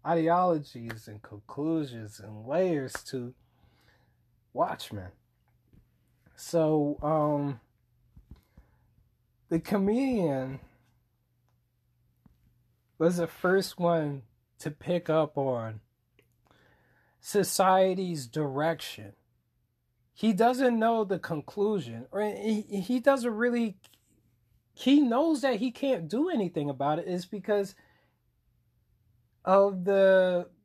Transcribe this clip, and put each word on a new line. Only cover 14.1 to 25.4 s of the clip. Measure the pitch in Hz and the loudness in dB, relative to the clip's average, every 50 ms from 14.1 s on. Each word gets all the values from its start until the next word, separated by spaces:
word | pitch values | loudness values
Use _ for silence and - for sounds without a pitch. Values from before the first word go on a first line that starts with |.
| 143 139 127 _ _ _ _ _ _ - | -6 -8 -12 _ _ _ _ _ _ -12
to | - 160 | -10 -10
pick | 147 - - - 175 175 170 - | -10 -8 -6 -4 -4 -2 0 0
up | 156 160 156 151 - | 2 2 0 0 -2
on | 147 139 135 127 117 113 113 110 110 - _ _ _ _ _ _ _ _ _ _ _ _ _ _ _ _ _ _ _ _ _ _ _ _ _ _ _ | -4 -2 -2 -2 -4 -4 -8 -10 -14 -16 _ _ _ _ _ _ _ _ _ _ _ _ _ _ _ _ _ _ _ _ _ _ _ _ _ _ _
society's | - - - 208 185 - - - 190 190 185 190 190 190 185 185 190 180 170 151 127 | -10 -2 0 2 2 2 2 2 4 6 6 6 6 4 2 0 -2 -4 -4 -6 -8
direction. | 117 - 156 151 139 131 139 151 160 165 156 - - - - 104 101 107 _ _ _ _ _ _ _ _ _ _ _ _ _ _ _ _ _ _ _ _ | -6 -4 -4 -4 -2 -2 -2 0 0 -2 -4 -6 -12 -14 -14 -16 -16 -18 _ _ _ _ _ _ _ _ _ _ _ _ _ _ _ _ _ _ _ _
He | - - 220 214 | -2 2 2 4
doesn't | 180 226 240 254 247 269 247 233 226 | 4 4 4 4 4 2 2 2 2
know | 220 233 233 226 214 | 2 2 2 2 0
the | 190 196 170 | -2 -2 -4
conclusion, | - - 170 147 143 - - 202 202 214 214 196 139 117 117 113 120 - | -4 -4 -6 -6 -8 -8 -4 -2 0 0 0 -2 -4 -6 -10 -12 -12 -8
or | - 196 214 | -6 -4 -4
he, | 214 196 196 202 220 220 208 214 | -4 -4 -4 -2 -2 -2 -2 -2
he | - 202 196 175 - 247 254 | -4 -6 -6 -2 -2 -2 0
doesn't | 233 285 277 262 233 240 220 | 4 4 4 4 2 -2 -2
really, | 214 233 247 240 240 233 214 180 _ _ - _ _ _ _ _ _ _ _ _ _ _ _ _ _ _ _ _ | 0 0 0 0 0 -2 -2 -4 _ _ -20 _ _ _ _ _ _ _ _ _ _ _ _ _ _ _ _ _
he | - - 254 277 294 | -4 2 4 6 6
knows | 294 240 226 247 302 330 320 262 | 6 4 2 2 2 2 2 0